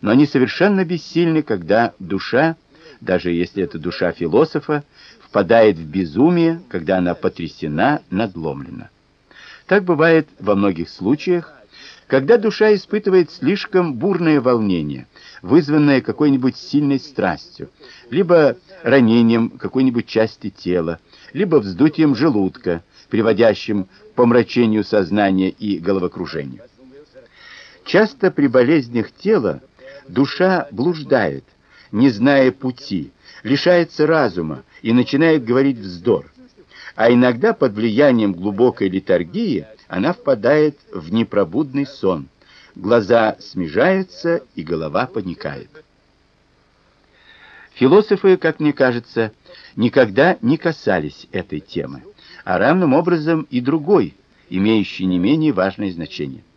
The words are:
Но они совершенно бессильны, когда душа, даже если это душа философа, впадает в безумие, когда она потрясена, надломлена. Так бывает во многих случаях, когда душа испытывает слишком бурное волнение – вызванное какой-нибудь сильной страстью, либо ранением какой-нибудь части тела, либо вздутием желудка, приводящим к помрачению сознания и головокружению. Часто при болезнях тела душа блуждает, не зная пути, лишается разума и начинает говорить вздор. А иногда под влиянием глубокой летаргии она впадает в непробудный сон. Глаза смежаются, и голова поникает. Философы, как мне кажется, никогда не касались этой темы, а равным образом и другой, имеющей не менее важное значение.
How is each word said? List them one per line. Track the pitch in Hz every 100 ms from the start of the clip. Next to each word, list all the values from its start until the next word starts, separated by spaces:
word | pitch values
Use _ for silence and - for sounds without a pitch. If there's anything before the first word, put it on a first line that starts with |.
Но | 101
они | 120
совершенно | 147 139 123 - 190 196
бессильны, | 180 175 - 165 170 160
когда | 151 104 82 104 117 -
душа, | 92 98 - 120 160 165 _ _ - -
даже | - 92 87
если | 85 87 98
это | 90 85
душа | 78 - 87
философа, | 82 85 98 156 160 - 147 147 _ - -
впадает | _ - 92 113 92 85
в |
безумие, | 80 80 87 78 147 175 165 165 180
когда | 92 80 95
она | 90
потрясена, | 82 92 - 82 - 78 73 117 147 _
надломлена. | 92 110 90 80 69 69 - - _ _ _ _ - - - _
Так | 196
бывает | 180 160 160 165 143 _
во | 98
многих | 98 101 82 85
случаях, | - 92 147 - 175 160 - _ - - - _
когда | 131 139 233
душа | 214 - 214
испытывает | 208 - 208 208 185 170
слишком | - 120 190 - 190 175
бурное | 123 165 180 170 151
волнение – | 123 120 107 87 73 67 64 _ - -
вызванное | 90 139 143 151 147 135
какой-нибудь | 123 107 151 139 127 120
сильной | - 143 147 139
страстью, | - - 98 76 - - - _ - - -
либо | 147 185 175 147 120 _ -
ранением | - 135 117 117 117 117 117
какой-нибудь | - 98 127 131 120 110
части | 113 110 - 101
тела, | - - 90 82 82 _ _ -
либо | 139 196 160
вздутием | 101 87 151 151 156 120
желудка, | 156 110 95 - - 85 _ _ _
приводящим | 110 113 104 113 101 - 104
к | 90 _ -
помрачению | - 120 120 113 - 120 107
сознания | 101 107 90 101 98 95 92
и | - 107 92
головокружению. | 85 98 90 - 87 80 71 62 - _ - - - - - _ - - - _
Часто | - 175 208 - 185
при | 151 143
болезнях | 123 123 160 120 120 104
тела | _ 185 214 107 73 _ _ - - -
душа | 87 139 - 185 185 -
блуждает, | - 147 165 147 131 95 69 - _ _ _ _
не | 104 135
зная | 107 127 139 131
пути, | 127 127 123 - 95 71 _ _ -
лишается | 107 135 - 175 165 - 151
разума | 160 127 90 80 69 - _
и | 110
начинает | 120 123 139 165 160
говорить | 113 120 139 123
вздор. | 98 87 92 92 - _ - _ - - - -
А | 117
иногда | 120 123 117 220
под | 233 135
влиянием | 101 117 107 147 123 104
глубокой | 87 95 101 123 120 98
летаргии | 92 - 90 85 143 226 110 76 - _
она | 92 117
впадает | 180 - 127 110 151 151 147 _
в | - 78
непробудный | 107 117 101 85 95 147 131 139
сон. | - 95 85 67 _ _ _ _
Глаза | - 92 120 95 117 110 -
смежаются, | - - 82 80 147 190 185 - 170 170 -
и | -
голова | 78 82 78 80 127
поникает. | - 92 82 78 69 64 - _ _ _ _ _ _ _ _ _ _ _ _ _ _ _ - - - -
Философы, | - 127 185 208 190 196 185
как | 165 -
мне | 151
кажется, | 143 131 120 117 - 110 - _ - - -
никогда | 117 - 120 101 160 185
не | 113 156
касались | 175 156 - 92 76 - -
этой | 98 85 80
темы, | - - 64 69 - - - -
а | - 90
равным | 110 175 175
образом | 135 175 170 151 165 151
и | 123
другой, | 123 160 151 202 104 - _ _ _
имеющей | 90 101 110 95 - 95
не | 90
менее | 92 156 156
важное | 104 92 95 101
значение. | 85 80 - 73 65 _